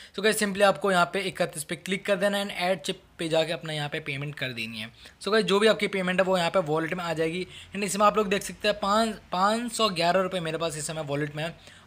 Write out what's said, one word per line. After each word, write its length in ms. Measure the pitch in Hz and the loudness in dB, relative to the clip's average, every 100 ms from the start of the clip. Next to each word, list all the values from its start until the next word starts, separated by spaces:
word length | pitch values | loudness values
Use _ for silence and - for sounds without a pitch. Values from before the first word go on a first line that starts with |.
| - - | -16 -2
So 80 | |
गाइस, 140 | 208 208 | 0 2
simply 240 | 208 190 | 0 4
आपको 300 | 202 196 202 | 4 4 2
यहाँ 180 | 180 175 | 4 2
पे 80 | 196 | 0
इकतीस 400 | 190 - 175 160 | -4 -2 -4 -4
पे 120 | - 170 | -8 -8
क्लिक 300 | - 190 196 | -6 -6 -2
कर 100 | 196 | 0
देना 280 | 202 202 | 2 0
and 80 | 202 | -4
ऐड 300 | - 180 190 | -2 0 -2
चिप 200 | - 180 - - | -2 -8 -10 -8
पे 100 | 170 | -2
जाके 240 | 160 160 | 0 0
अपना 200 | 165 160 | -4 -6
यहाँ 160 | 151 147 | -6 -4
पे 100 | 156 | -6
पेमेंट 340 | 156 139 147 | -6 -8 -8
कर 140 | 143 131 | -6 -8
देनी 320 | 117 113 113 | -6 -8 -8
है। 100 | 113 - - - | -12 -14 -20 -8
So 100 | 202 | 0
गाइस, 120 | 220 | 2
जो 140 | 180 196 | 4 4
भी 60 | 220 | 4
आपकी 200 | 214 202 | 4 0
पेमेंट 320 | 196 180 180 | -2 0 2
है 40 | 185 | 2
वो 100 | 185 | 4
यहाँ 120 | 170 | 2
पे 80 | 190 | 2
वॉलेट 300 | 151 156 160 | 0 0 -2
में 80 | 180 | -4
आ 80 | 170 | -4
जाएगी। 340 | 156 160 175 175 - - | -2 -2 -2 -8 -12 -12
And 100 | 196 | -6
इसमें 200 | 202 196 208 | -4 4 4
आप 100 | 208 | 4
लोग 120 | 202 | 0
देख 140 | 196 | -2
सकते 260 | - 180 208 | -4 -4 -2
हैं 100 | 208 | 0
पाँच, 340 | 196 214 226 196 - | 2 2 2 -2 -6
पाँच 400 | 180 196 220 240 | 2 2 2 -2
सौ 160 | - 220 | 0 0
ग्यारह 300 | 165 170 185 | 2 2 2
रुपये 200 | 185 185 | 2 -2
मेरे 180 | 160 156 | -4 -2
पास 180 | 165 151 | -4 -4
इस 100 | 147 | -6
समय 160 | 160 | -6
वॉलेट 320 | 147 143 147 151 | -4 -2 -4 -4
में 60 | |
है। 100 | 165 - - - | -8 -8 -20 -16